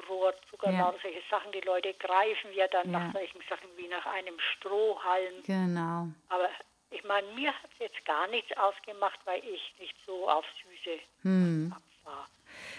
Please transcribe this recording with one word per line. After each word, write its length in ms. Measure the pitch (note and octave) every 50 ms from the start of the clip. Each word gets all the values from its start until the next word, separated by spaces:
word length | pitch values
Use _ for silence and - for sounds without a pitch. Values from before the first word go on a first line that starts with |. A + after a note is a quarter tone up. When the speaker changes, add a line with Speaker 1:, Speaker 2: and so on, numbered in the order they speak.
| - -
Speaker 1:
Rohrzucker 640 | F#3+ F#3 F#3 F#3 F#3 - - - - - - G3
Speaker 2:
Ja. 180 | F#3 F3+ F3+ F3+
Speaker 1:
und 100 | F3+ -
solche 200 | - F#3 D#3+ F3+ - -
Sachen. 220 | G#3+ G3 F#3+ G#3
Die 100 | G3 F#3+
Leute 320 | F3+ F#3+ F#3 F3+ F3 F#3+ F#3
greifen 580 | - - F3+ F3+ F#3+ G#3 - - - - G#3 F#3+
ja 120 | G3 F#3+
dann 220 | F#3 - F3+ F3 F#3
Speaker 2:
Ja. 80 | F3 E3+
Speaker 1:
nach 140 | F3 E3+ F3+
solchen 260 | G3 F#3 E3+ - F#3 - -
Sachen 200 | F3 - - F#3 F3
wie 100 | F3 F3+
nach 180 | F3 F3+ F3 -
einem 320 | - - F#3+ F#3 F#3 E3+ D#3+
Strohhalm. 1040 | - - - - - F#3+ G3+ G#3 G#3+ A3 G3 - - F#3 F#3 F#3+ F#3 F#3 F#3 F#3 -
Speaker 2:
Genau. 640 | - F#3+ F#3+ F#3 F3+ F3 E3+ E3 E3 E3+ E3+ E3+ E3 D#3 - _ -
Speaker 1:
Aber 200 | F#3 F3+ F3+ F3+ - - - _ _ _ _ -
ich 140 | - - -
mein, 200 | G3+ G3+ G3+ G3 G3+ G#3+
mir 140 | B3 C#4+ D4 C#4
hat's 240 | - - - - -
jetzt 240 | A#3 G3 - - -
gar 220 | - D3+ D3+ F3
nichts 280 | G3+ A#3 A#3 G#3+ - -
ausgemacht, 640 | - G3+ G3+ G3+ - - A3 G#3 G3+ G3+ F#3 - - -
weil 180 | G3 F3+ F#3 -
ich 280 | A#3+ F#3+ D#3+ - - - -
nicht 160 | F#3 - - - -
so 220 | - F#3 F3+ F#3 -
auf 160 | D3+ D#3+ D#3 - - - -
Süße 340 | F#3 F3+ - - F3+ E3 D#3 - - _ _ -
Speaker 2:
Hm. 500 | F#3 F#3+ F#3 F3+ E3+ E3 D#3 D#3 E3+ F3+
Speaker 1:
abfahre. 520 | - _ _ _ _ - D3 C#3+ C#3+ - - _ _ _ - - - - - -